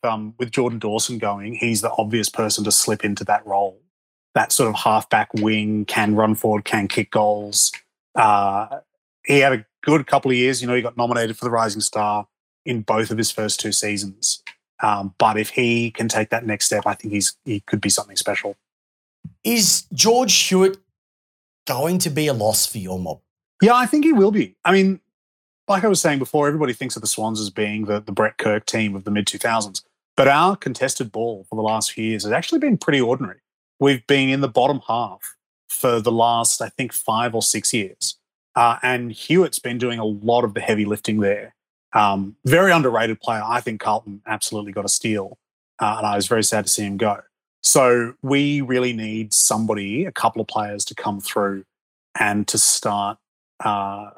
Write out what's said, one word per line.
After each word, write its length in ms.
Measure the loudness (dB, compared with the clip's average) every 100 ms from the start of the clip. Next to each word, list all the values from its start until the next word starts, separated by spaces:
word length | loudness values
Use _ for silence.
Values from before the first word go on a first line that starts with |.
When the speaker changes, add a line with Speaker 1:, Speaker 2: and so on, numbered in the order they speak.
Speaker 1:
um, 320 | -4 -4 -6 -8
with 140 | -6
Jordan 260 | -2 -2 -2
Dawson 400 | -4 -2 -4 -4
going, 380 | -4 -6 -8 -4
he's 260 | -2 0
the 100 | -2 -2
obvious 320 | 0 0 -2
person 340 | -2 -2 -2 0
to 60 |
slip 320 | 0 0 -2
into 200 | -2 -4
that 220 | -2 -2 -2
role, 340 | -2 -2 -6 _ _ _ _ _ -2
that 160 | 0
sort 180 | 2 0
of 60 | 0
halfback 580 | 2 2 2 0 0
wing, 520 | -2 0 0 0 -2 -2
can 280 | -2 2
run 220 | 4 2 2
forward, 280 | 0 0
can 240 | -2 -2 -2
kick 220 | -2 -2
goals. 640 | 0 0 0 -2 0 0 -2 _ _ _
Uh, 680 | 2 4 4 2 0 -4 -10 -14 _ _ _ 2
he 140 | 4
had 120 | 4
a 140 | 2 -4 _
good 240 | 2 2 4
couple 240 | 0 2
of 60 | 2
years. 240 | 2 0
You 80 | 0
know, 40 |
he 80 | -2
got 140 | -2 -2
nominated 420 | 0 0 -2 -4
for 60 |
the 80 | -2
Rising 300 | 0 0 -2
Star 460 | -4 -2 -2 -2 -6 _ _ _ -6
in 160 | -4
both 300 | -2 -2 -2
of 60 | -2
his 120 | -4
first 300 | -4 -4 -4
two 140 | -4
seasons. 680 | -2 -2 -4 -8 -4 -4 -4 -10 -20 _ -4
Um, 320 | -2 -2 -4 0
but 200 | 2 2
if 120 | -2
he 420 | 0 2 2 -2
can 160 | -4 -2
take 220 | -2 -2
that 160 | -4 -4
next 200 | -2 -2
step, 220 | 0 -2
I 60 |
think 200 | -4 -4
he's, 220 | -2 -2 -4
he 160 | -8 -8
could 220 | -4 -2
be 80 | 0
something 260 | -2 -4 -6
special. 400 | -4 -4 -6 -10 _ _ _ _ _ _ -20 _
Speaker 2:
Is 400 | -2 2 2 0 -2
George 420 | 2 4 4 4
Hewitt 440 | 2 2 4 4 2 _ _ _ _ _ _ _ _ -6
going 300 | -2 0 0
to 120 | 0
be 180 | 0 0
a 60 |
loss 320 | 0 0 0 -2
for 120 | -4
your 200 | -6 -6
mob? 220 | -6 -10 _ _ _ 2
Speaker 1:
Yeah, 120 | 6
I 120 | 6 4
think 200 | 4 4
he 80 |
will 180 | 6 6
be. 240 | 4 -2 _
I 80 | 2
mean, 300 | 4 4 0 _ _ _ _ _ _ -2
like 160 | 0
I 60 | 2
was 100 | 2
saying 200 | 2 0
before, 280 | 0 2 2
everybody 240 | 2 0
thinks 240 | -2 -6 -6
of 60 |
the 60 | -6
Swans 340 | -4 -4 -4
as 80 | -6
being 340 | -4 -4 -4 -4
the, 140 | -4
the 140 | -4
Brett 240 | -2 -2 0
Kirk 280 | -2 -2 -2
team 300 | -2 -2 -4
of 80 |
the 80 | -4
mid 160 | -2 -2
two 100 | -2
thousands. 460 | 0 0 -2 -8 -14 _ _ 2
But 140 | 4
our 260 | 6 4 2
contested 560 | -4 -4 -4 -4 -6
ball 340 | -4 -6 -6 -8
for 60 | -4
the 40 |
last 300 | -2 0 -2
few 140 | -4 -4
years 180 | -2
has 80 | -2
actually 280 | -2 0 0
been 180 | 2 0
pretty 240 | 2 2
ordinary. 380 | 2 0 -4 -12 _ _ _ 0
We've 260 | 2 2 2
been 220 | 2 2
in 100 | 0
the 80 | 0
bottom 320 | 2 2 2 -2
half 480 | -2 -4 -8 -18 -18 _ _ -12
for 320 | -2 0 2
the 120 | 2
last, 500 | 4 4 4 0 -2
I 80 | -6
think, 240 | -8 -8
five 420 | -6 -2 0 0 0
or 60 |
six 320 | -2 -2 -2
years. 440 | -2 -4 -6 -8 -8 _ _ _ 2
Uh, 220 | 2 2
and 300 | 0 -2 -4
Hewitt's 480 | -8 2 2 2 0
been 180 | -6 -4
doing 220 | -4 -2
a 60 | -4
lot 380 | -2 0 2
of 120 | 2 -2
the 60 |
heavy 240 | -2 0 0
lifting 340 | -2 -2 0
there. 340 | 0 0 -6 _ _ _ _
Um, 420 | 2 2 2 -4 -6
very 280 | 2 4 6
underrated 500 | 4 4 2 0 -2
player. 220 | -4 -4 -2
I 160 | -4
think 180 | -4 -6
Carlton 420 | -2 -2 -4 -12 -8
absolutely 460 | -6 -6 -6 -8
got 120 | -6 -2
a 40 |
steal, 480 | -2 -2 -4 -6 -14 _ _ _ -4
uh, 160 | -2 0
and 80 | -2
I 80 | -2
was 120 | 0
very 160 | 0
sad 220 | 2 0 0
to 60 |
see 120 | -2
him 140 | -2 -2
go. 220 | 0 -2 -8 _ _ _
So 540 | 2 4 6 4 0 -6
we 380 | -2 0 2 0
really 320 | 0 0 0
need 380 | -2 -4 -6 -2
somebody, 760 | 0 2 0 -2 -2 -4 -4 -4
a 60 |
couple 300 | -2 -2 -2
of 60 | -6
players 380 | -4 -6 -6 -10
to 100 | -8
come 240 | -8 -6
through 460 | -6 -2 -2 -4 -12 _ _ _ _ -2
and 280 | 0 0 -2
to 100 | 0
start, 640 | 2 0 -2 -2 -4 -6 _ _ _ -6
uh, 460 | -4 -2 -4 -8 -14